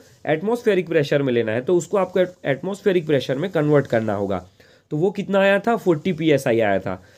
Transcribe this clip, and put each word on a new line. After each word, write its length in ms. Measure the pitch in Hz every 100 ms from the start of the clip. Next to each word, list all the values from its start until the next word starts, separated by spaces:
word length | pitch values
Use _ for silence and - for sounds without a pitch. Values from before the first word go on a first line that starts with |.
| - _ -
एटमॉस्फेरिक 640 | 156 196 233 220 190 170
प्रेशर 340 | 165 143 147
में 100 | 139
लेना 200 | 117 110
है, 80 | 110
तो 160 | 139 180
उसको 200 | - 202
आपको 240 | 185 190
एट-, 240 | 180 -
एटमॉस्फेरिक 640 | 147 131 180 196 208 180 156
प्रेशर 320 | 143 - 135
में 120 | 190
कन्वर्ट 360 | 160 147 147 135
करना 280 | 117 110
होगा। 320 | 101 98 92 90 _ _ _ _
तो 60 | 151
वो 140 | 185
कितना 300 | 202 180 196
आया 180 | 196 196
था? 180 | 196 226
फ़ोर्टी 360 | 185 160 196
पीएसआई 480 | 160 160 139 139 113
आया 180 | 107 98
था। 240 | 98 90 -